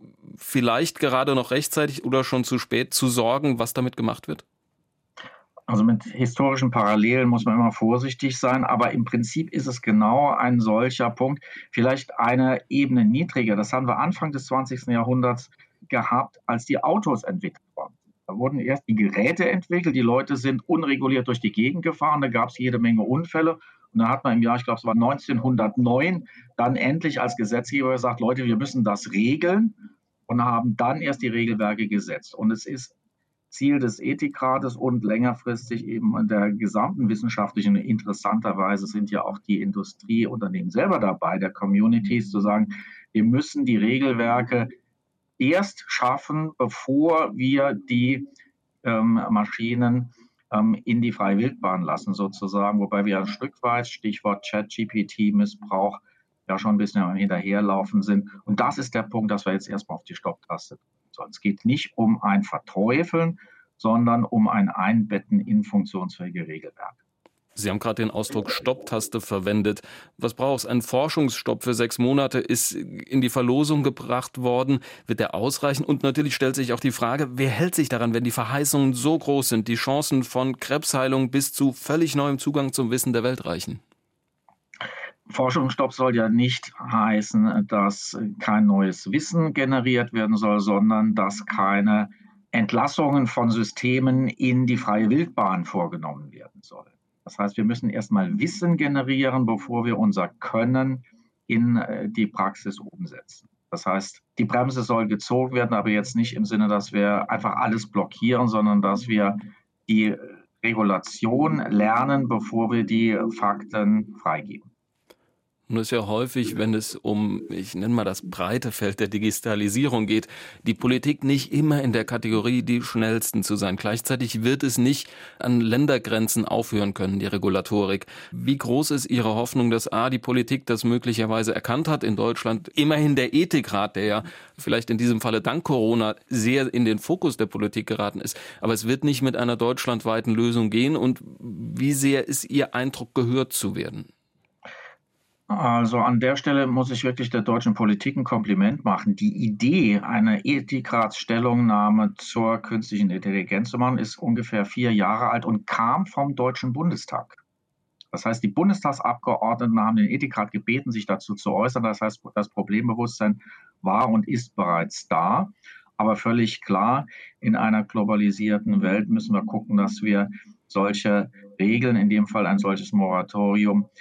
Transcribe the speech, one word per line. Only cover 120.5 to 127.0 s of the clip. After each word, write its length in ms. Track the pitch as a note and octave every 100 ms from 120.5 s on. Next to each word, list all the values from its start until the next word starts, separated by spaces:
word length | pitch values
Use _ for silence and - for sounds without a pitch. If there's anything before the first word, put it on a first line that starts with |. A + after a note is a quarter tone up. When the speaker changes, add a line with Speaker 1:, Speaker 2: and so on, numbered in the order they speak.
| -
Speaker 1:
die 100 | -
Politik 520 | A2 B2 B2+ C#3+ D3
nicht 280 | C3+ C#3 C3
immer 300 | C#3+ D#3 C#3+
in 100 | C3+
der 140 | A2+ A2
Kategorie, 560 | A#2 A2 A2 A2 B2
die 180 | A2+ A#2+
schnellsten 640 | B2 A#2 A2 A2+ - A2
zu 120 | F#2+
sein. 220 | G#2 G2+ F#2
Gleichzeitig 640 | G#2 A2+ - B2+ B2+ A2+
wird 200 | A2+ C3+
es 160 | C#3 A#2+
nicht 320 | B2 C#3 - - - -
an 220 | - A#2+
Ländergrenzen 840 | A2+ A#2+ D3 C3 A2 A2 A2 A#2 G#2+
aufhören 480 | G#2 - G#2+ G2+
können, 240 | G2